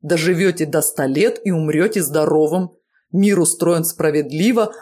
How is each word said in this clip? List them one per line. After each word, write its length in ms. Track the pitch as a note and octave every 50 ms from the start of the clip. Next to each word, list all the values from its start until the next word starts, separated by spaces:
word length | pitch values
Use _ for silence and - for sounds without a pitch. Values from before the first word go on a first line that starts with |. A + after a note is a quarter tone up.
| -
Доживёте 640 | D3 F3 D#3+ D#3 F3 F#3 D#3+ G3 F#3 E3+ - D#3
до 160 | D3 D3+ D#3+ D3
ста 240 | - - - C#3+
лет 340 | C3+ C3+ D3 G3 A#3 A3 - -
и 80 | G3+ F3+
умрёте 500 | E3 D#3+ D3+ D3+ D#3 F3+ G#3+ A3 G#3 E3+
здоровым. 720 | C3+ D3 D#3+ D3+ D3+ D3+ D#3 D#3 D3+ D#3+ F#3 F#3 F3+ _ _ _ _ _ _ _ _ -
Мир 260 | F#3 G3 G#3 G3+ F#3
устроен 460 | E3+ D#3 - - F3 E3 E3+ E3 D#3+
справедливо, 880 | E3 - - - D#3 C#3+ D3+ D3 D3+ D3 D#3 F3+ A#3 C4 A3+ G#3+ G#3+ - -